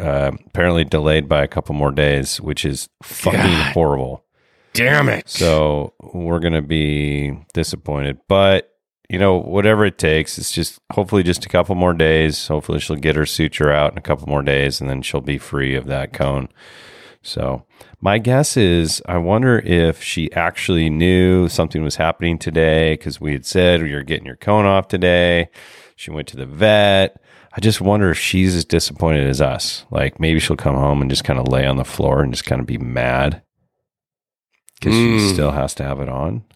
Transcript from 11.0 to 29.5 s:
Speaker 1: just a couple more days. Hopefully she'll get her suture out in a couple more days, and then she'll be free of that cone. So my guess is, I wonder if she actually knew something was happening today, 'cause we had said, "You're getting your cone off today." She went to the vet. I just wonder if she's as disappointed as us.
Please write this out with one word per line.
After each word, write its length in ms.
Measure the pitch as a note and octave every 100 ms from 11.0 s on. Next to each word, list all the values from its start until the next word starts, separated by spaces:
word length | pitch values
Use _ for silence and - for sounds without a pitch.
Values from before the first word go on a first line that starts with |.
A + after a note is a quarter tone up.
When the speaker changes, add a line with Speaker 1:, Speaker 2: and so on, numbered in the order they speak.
| F#2 G#2
Speaker 1:
just 220 | F2 F2
a 60 | -
couple 240 | F2+ F2
more 180 | F2+ F2+
days. 560 | E2 D#2+ D#2+ D#2 D2 -
Hopefully 320 | D2+ - D#2
she'll 160 | - D#2
get 200 | D#2 D2+
her 100 | D2+
suture 440 | - D#2 - D2
out 220 | D2 D2
in 60 | D#2+
a 40 |
couple 260 | - D2 D2+
more 140 | D2
days, 380 | C#2+ C#2 C#2 -
and 80 | C2+
then 140 | C2+
she'll 180 | - C#2+
be 160 | C2 C#2
free 380 | - C#2+ C2+
of 100 | C2+ B1+
that 260 | C2+ C2+
cone. 340 | - C#2 C#2 C2 _ - - - - - _
So 440 | - - C2 C2 - _ - -
my 160 | F#2+ G#2+
guess 400 | A2 C3 D3 C3
is, 460 | F#2+ F2 D#2+ - -
I 120 | F2
wonder 400 | E2+ A2 B2+ A#2
if 440 | - F2 E2 D#2
she 300 | - - D#2+
actually 560 | F2 E2+ - - E2+ D#2+
knew 640 | D#2 F2+ F#2 F2+ F#2 E2+
something 320 | - D#2+ D#2
was 140 | D#2 -
happening 420 | E2 - E2+ E2
today, 580 | - D#2+ D#2+ D#2+ D#2+ D#2
'cause 240 | D#2 -
we 120 | D2+
had 100 | C#2
said, 380 | - F#2 F2+ F2
"You're 200 | D#2+ C#2+
getting 220 | C#2 D#2
your 120 | C2 -
cone 280 | - G#2
off 240 | G2 G2 -
today." 600 | F#2+ F2+ F2 F2 E2+ E2 - - - - _
She 140 | -
went 180 | D#2 C#2
to 100 | B1+
the 80 | C2
vet. 760 | D2 G#2+ G#2 G2+ G2 F#2+ - _ - _
I 60 | -
just 220 | G#2+ G#2+
wonder 280 | F#2 G#2 F#2+
if 60 | D#2+
she's 360 | - F#2 F#2 F2
as 80 |
disappointed 640 | - E2+ - D2 E2 D2+ C#2
as 140 | C2
us. 420 | C#2